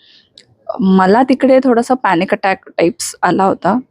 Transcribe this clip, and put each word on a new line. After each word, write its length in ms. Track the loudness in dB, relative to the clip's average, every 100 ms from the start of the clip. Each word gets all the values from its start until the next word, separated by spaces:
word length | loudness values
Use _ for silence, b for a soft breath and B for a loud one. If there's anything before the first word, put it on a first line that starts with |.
| b b b b _ _ -14 -4
मला 440 | 2 2 4 2
तिकडे 360 | 2 0 2 2
थोडासा 300 | 2 0 0
पॅनिक 380 | -2 -2 -2 -2
अटॅक 380 | -2 -2 -4 -8 -4
टाइप्स 380 | -4 -4 -12 -6
आला 220 | -2 0
होता. 360 | 0 0 -2 -4 -6